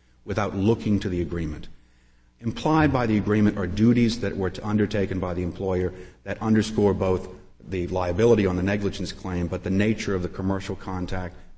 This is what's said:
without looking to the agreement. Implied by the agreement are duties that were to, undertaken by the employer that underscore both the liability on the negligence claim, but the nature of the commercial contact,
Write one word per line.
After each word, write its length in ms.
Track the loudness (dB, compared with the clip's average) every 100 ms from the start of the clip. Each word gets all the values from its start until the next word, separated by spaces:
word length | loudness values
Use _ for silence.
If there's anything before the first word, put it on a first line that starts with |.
| _ _
without 300 | -6 -2 -2
looking 460 | 0 2 2 2 0
to 80 | 0
the 120 | -2
agreement. 460 | -2 -4 -6 -8 -12 -18 _ _ _ _ _ _
Implied 520 | -8 -2 2 4 4
by 140 | 2 2
the 120 | 2
agreement 400 | 2 4 4 2
are 80 | -2
duties 540 | 2 4 6 2 0
that 160 | -4 -2
were 140 | -4
to, 140 | -4
undertaken 540 | -2 0 2 0 -2 -2
by 160 | -4
the 80 | -2
employer 500 | -4 -4 -2 0 -2 -6 -14 -16
that 180 | -12 -4
underscore 540 | 2 4 4 2 2
both 340 | 4 2 0 -2 -14 -20 -20 -8
the 200 | -6 -4
liability 580 | -2 -2 2 6 6 4
on 100 | 2
the 60 |
negligence 500 | 0 0 -2 -4 -8
claim, 340 | -8 -6 -4 -2
but 160 | -4
the 80 | -2
nature 440 | 2 2 0 -2
of 80 | -2
the 60 | -4
commercial 480 | -4 -2 -2 -4 -8
contact, 580 | -8 -6 -4 -4 -6 -12 -20